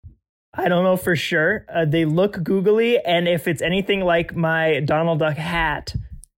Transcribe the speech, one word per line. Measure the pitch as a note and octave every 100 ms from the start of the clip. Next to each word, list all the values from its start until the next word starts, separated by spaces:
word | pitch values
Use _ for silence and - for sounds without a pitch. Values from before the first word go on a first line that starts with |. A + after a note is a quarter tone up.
| - - _ _ _
I | - F3+
don't | F3
know | F#3 F#3
for | F3+ D#3
sure. | - E3 E3 G#3 -
Uh, | E3+ D#3
they | E3 D#3
look | D#3+ G3+ G3+
googly, | D#3 F#3+ F#3+ A3 A#3 A#3
and | - E3+ F3
if | E3+ -
it's | D3
anything | E3 F#3+ F#3+ G3
like | F3+ E3+ E3+ E3+
my | D#3+ D#3+ D#3+ C#3+
Donald | C#3+ D3+ E3+ D#3+
Duck | D#3 D3+
hat, | D#3+ E3+ D#3+ D3 - - - - -